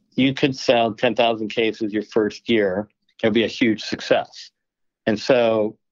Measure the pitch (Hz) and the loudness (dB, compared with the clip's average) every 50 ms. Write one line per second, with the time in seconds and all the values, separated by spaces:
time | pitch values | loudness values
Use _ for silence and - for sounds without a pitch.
0 | _ _ _ - 127 135 135 - - 143 131 - - - 127 117 113 113 104 - | _ _ _ 0 0 0 0 0 0 -2 -2 0 0 2 2 4 2 0 0 0
1 | - 123 113 113 120 113 117 110 110 104 - - 113 110 107 - 117 104 101 107 | -2 0 2 2 2 2 0 -2 -4 -4 -2 0 0 0 0 -2 -4 -4 -4 -4
2 | 104 - - 117 107 104 - - - - 120 110 104 98 90 98 107 - _ _ | -6 -2 0 0 0 0 -2 -4 -2 0 2 2 2 2 0 -2 -4 -6 _ _
3 | _ _ _ - - 113 104 117 110 98 - - 135 113 110 107 - - - - | _ _ _ -2 -2 0 2 2 0 0 0 0 0 0 0 0 -4 -8 -10 -8
4 | - - - 95 - - - - - - _ _ _ _ _ _ _ _ _ _ | -4 -2 -2 -2 -4 -6 -12 -20 -20 -20 _ _ _ _ _ _ _ _ _ _
5 | _ - 107 104 - - 139 120 120 113 113 110 107 110 113 _ _ _ | _ -4 -4 -2 0 2 2 4 4 2 2 0 -2 -4 -6 _ _ _